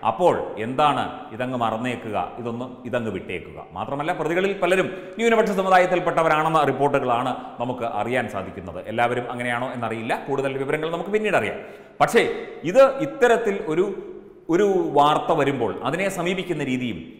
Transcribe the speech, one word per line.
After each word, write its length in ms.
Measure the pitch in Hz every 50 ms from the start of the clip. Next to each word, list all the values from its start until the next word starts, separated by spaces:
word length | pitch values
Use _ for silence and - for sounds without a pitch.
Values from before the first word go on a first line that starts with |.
| - 107
അപ്പോൾ 240 | 113 - 180 170 135 92 - - - - 107 117
എന്താണ് 320 | 131 131 151 147 139 127 110 90 - - - - 113
ഇതങ്ങ് 220 | 110 127 127 131 123 117
മറന്നേക്കുക, 540 | 110 107 110 120 127 120 110 120 117 104 98 87 - - -
ഇതൊന്നും 280 | 117 117 117 120 127 131 - - - 123
ഇതങ്ങ് 220 | 110 123 113 113 98
വിട്ടേക്കുക. 440 | 92 - - 95 85 - - 71 76 73 - - 90
മാത്രമല്ല, 340 | 104 110 135 143 147 156 180 156
പ്രതികളിൽ 340 | 156 151 165 175 185 196 196 190 185
പലരും 240 | 175 180 190 180 - - - - - - -
ന്യൂനപക്ഷ 320 | 226 233 226 220 220 - 202 185
സമുദായത്തിൽപ്പെട്ടവരാണെന്ന 1000 | 190 190 185 185 180 180 180 175 170 170 - 175 165 160 156 151 156 160 160 160 147 139
റിപ്പോർട്ടുകളാണ് 600 | 131 123 139 143 139 139 127 127 120 117 123 131 123 - - - - -
നമുക്ക് 240 | 120 123 123 - 113 113 110 104
അറിയാൻ 240 | 104 117 123 127 120 107 -
സാധിക്കുന്നത്. 440 | 101 92 95 90 - 87 90 80 90 87 92
എല്ലാവരും 340 | 110 117 120 120 123 123 120 123 127
അങ്ങനെയാണോ 360 | 123 123 123 120 120 123 131 123 123
എന്നറിയില്ല, 360 | 117 113 113 117 113 120 160 - - -
കൂടുതൽ 240 | 139 139 135 139 131 135 135
വിവരങ്ങൾ 280 | 135 147 151 156 160 165
നമുക്ക് 180 | 170 180 202 202
പിന്നീട് 240 | 214 220 214 180 143
അറിയാം. 180 | 113 101 - - - - - - - - - -
പക്ഷേ 200 | 143 139 - 233 180 127 - - - - - - - 151
ഇത് 140 | 180 254 269 262 262 - 165
ഇത്തരത്തിൽ 500 | 147 - - - 240 233 220 - 208 196 196 - 156
ഒരു, 120 | 156 165 185 208 196 - - - - - - - - - - - 160
ഒരു 140 | 175 208 202 190 180 170 160 147 147
വാർത്ത 340 | 143 147 151 156 - - 175 156
വരുമ്പോൾ 320 | 143 139 139 127 117 104 87 - - 127
അതിനെ 200 | 143 170 196 196 - 180
സമീപിക്കുന്ന 460 | 165 175 190 185 180 180 175 151 147 131
രീതിയും 300 | 127 127 127 120 104 80 - - -